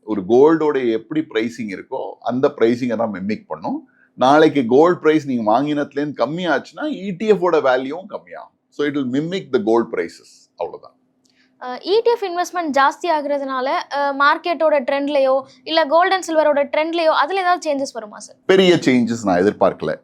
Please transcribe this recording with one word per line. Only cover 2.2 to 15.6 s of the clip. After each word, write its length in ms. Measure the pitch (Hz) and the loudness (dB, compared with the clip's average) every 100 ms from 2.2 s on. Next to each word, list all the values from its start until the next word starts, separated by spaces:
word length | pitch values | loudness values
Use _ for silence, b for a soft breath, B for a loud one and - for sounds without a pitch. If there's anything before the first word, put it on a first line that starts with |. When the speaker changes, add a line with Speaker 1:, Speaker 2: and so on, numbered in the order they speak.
Speaker 1:
அந்த 320 | - 123 139 - | -6 -2 -2 2
பிரைசிங்கை 400 | 113 120 127 110 | 2 2 -2 -2
தான் 160 | 113 | -4
மிமிக் 320 | 92 98 107 - | -4 -6 -6 -8
பண்ணும். 400 | 78 104 285 b b b | -10 -8 -8 b b b
நாளைக்கு 520 | - 123 147 156 143 117 | 0 4 6 4 2 2
கோல்டு 320 | 127 165 175 | 4 4 4
பிரைஸ் 280 | 156 156 139 | 2 2 0
நீங்க 260 | 123 107 | -4 0
வாங்கினதுலேருந்து 640 | 113 147 147 139 143 147 127 | 0 0 -4 -4 -6 -6 -4
கம்மியாச்சுன்னா, 640 | 120 165 180 135 - 165 | -4 -2 -2 -2 -4 -10
இ 320 | 302 202 196 170 | -8 -8 -10 -6
டி 100 | 220 | 0
எஃப்-ஓட 340 | 190 180 160 | 2 2 2
வேல்யூவும் 480 | 131 127 135 160 196 | 2 0 -2 -10 -12
கம்மியாகும். 500 | 104 87 80 - _ _ | -16 -16 -18 -20 _ _
So, 180 | - 147 | -4 -4
it 80 | |
will 160 | 147 127 | -2 -2
mimic 440 | 131 160 190 139 | -2 -4 -6 -2
the 80 | 127 | -2
gold 220 | 104 117 113 | 2 0 0
prices. 580 | 92 85 - - - _ _ | -4 -6 -10 -20 -20 _ _
அவ்வளவுதான். 400 | 82 73 - _ _ _ _ _ _ _ | -10 -10 -20 _ _ _ _ _ _ _
Speaker 2:
அஹ், 180 | 254 247 | -12 -10
இ 240 | 311 415 | -2 0
டி 80 | 466 | 2
எஃப் 140 | 466 | 0
இன்வெஸ்ட்மெண்ட் 540 | 392 349 349 359 330 269 | -4 -4 -4 -4 -2 2
ஜாஸ்தி 320 | 277 311 349 | 2 0 -2
ஆகுறதுனால, 580 | 311 285 285 269 269 262 339 - | -2 -2 -4 -4 -4 -2 -4 -4
அஹ், 240 | 277 285 277 | -4 -2 0
மார்க்கெட்டோட 680 | 285 320 349 311 320 294 262 | 0 0 -2 0 2 2 0
ட்ரெண்ட்லயோ, 520 | 277 285 294 269 269 262 b | -2 -2 0 2 0 -4 b